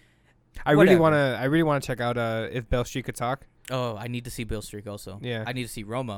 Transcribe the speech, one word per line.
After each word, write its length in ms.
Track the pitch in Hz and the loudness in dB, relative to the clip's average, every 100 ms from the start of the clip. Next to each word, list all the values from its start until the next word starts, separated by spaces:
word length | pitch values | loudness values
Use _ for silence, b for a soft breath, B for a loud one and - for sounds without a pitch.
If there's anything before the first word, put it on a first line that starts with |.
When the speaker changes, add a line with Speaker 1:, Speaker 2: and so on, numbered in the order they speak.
| b b b _ _ - - | b b b _ _ -6 4
Speaker 1:
I 60 | |
really 240 | 151 185 180 | 8 10 8
Speaker 2:
Whatever. 60 | |
Speaker 1:
wanna, 360 | 160 151 135 113 | 6 4 2 0
I 40 | 131 | 0
really 180 | 160 | 2
wanna 160 | 160 143 | 2 0
check 180 | - 120 | -2 -4
out, 160 | 120 120 | -2 0
uh, 300 | 113 113 110 | -2 -2 -4
If 180 | 123 113 | -6 -2
Beale 140 | 123 120 | -2 -2
Street 180 | 135 123 | -6 -8
Could 100 | 113 | -6
Talk. 320 | 120 135 - _ - | -4 -6 -10 _ -8
Speaker 2:
Oh, 260 | 127 123 104 | -4 -4 -6
I 100 | 120 | -8
need 180 | 120 120 | -8 -8
to 60 | |
see 120 | - | -10
Beale 180 | 113 110 | -6 -6
Street 260 | - 104 104 | -8 -12 -12
also. 320 | 101 - 98 | -12 -12 -10
Speaker 1:
Yeah. 220 | 123 113 110 | -6 -6 -6
Speaker 2:
I 60 | |
need 100 | 127 | -6
to 60 | 117 | -8
see 140 | - | -10
Roma 300 | 101 120 127 | -8 -6 -6